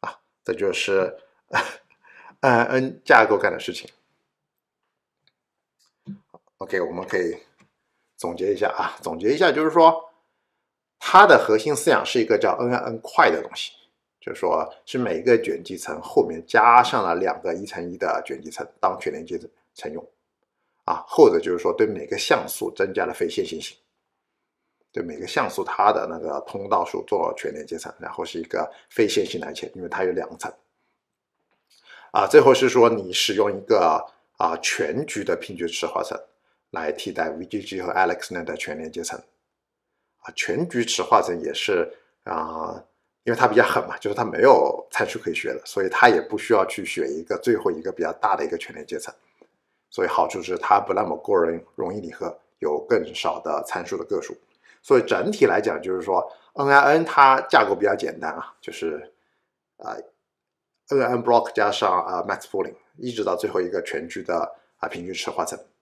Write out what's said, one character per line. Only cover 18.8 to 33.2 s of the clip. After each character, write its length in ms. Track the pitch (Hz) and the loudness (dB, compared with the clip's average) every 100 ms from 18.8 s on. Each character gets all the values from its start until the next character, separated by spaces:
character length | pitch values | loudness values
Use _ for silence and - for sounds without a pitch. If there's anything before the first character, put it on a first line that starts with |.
当 180 | 95 92 | -4 -2
全 120 | - | -8
连 120 | 76 | -8
接 140 | 82 85 - _ _ | -10 -12 -12 _ _
层 160 | - - | -14 -12
用， 140 | - - _ _ _ _ _ _ _ | -12 -16 _ _ _ _ _ _ _
啊， 180 | - 85 - | -6 -6 -4
后 240 | - 135 | 6 6
者 100 | 85 | 6
就 120 | - | 0
是 60 | 87 | -2
说 140 | 90 | -2
对 140 | - 107 | 0 0
每 200 | 92 - | 0 -8
个 120 | 98 | -8
像 280 | - 135 - | 0 0 -2
素 240 | - - | -8 -10
增 220 | - 98 | -4 -4
加 140 | 98 82 | -2 -4
了 80 | |
非 120 | 80 85 | -4 -6
线 180 | 95 92 | -4 -6
性 120 | 82 | -8
性， 140 | - - _ _ _ _ _ _ _ _ _ _ _ | -12 -18 _ _ _ _ _ _ _ _ _ _ _
对 100 | - | -10
每 160 | 87 - | -8 -10
个 80 | 92 | -6
像 220 | - 113 | -4 -4
素 160 | - | -4
它 260 | 92 - 101 | -8 2 2
的 160 | - - | 2 -4
那 80 | 82 | -8
个 200 | 78 73 | -8 -8
通 260 | - 101 98 | -10 -12 -2
道 160 | 101 | -2
数 180 | 85 87 - | 0 -6 -4
做 260 | 101 82 | -2 -2
全 160 | - 71 | -4 -10
连 120 | 73 73 | -10 -12
接 120 | 82 | -12
层， 120 | - - | -12 -14
然 140 | - | -14
后 100 | - | -10
是 160 | 85 85 | -10 -8
一 40 | |
个 280 | 82 87 78 - _ | -6 -6 -6 -10 _
非 180 | - 107 | 0 0
线 160 | 104 | 2
性 160 | 95 87 | -2 -6
的 140 | - | -10
线， 160 | - - | -12 -14
因 80 | 92 | -12
为 60 | 87 | -10
它 160 | - | -4
有 80 | 92 | -2
两 160 | 90 - - | -4 -8 -12
层。 160 | - - _ _ _ _ _ _ _ _ _ _ _ _ _ - - | -14 -16 _ _ _ _ _ _ _ _ _ _ _ _ _ -20 -4
啊， 140 | - 98 | -2 6
最 140 | 151 | 8
后 120 | 135 | 8
是 160 | 127 131 | 6 4
说 220 | 127 117 | 6 4
你 220 | 113 92 | 4 -4
使 220 | 87 | -4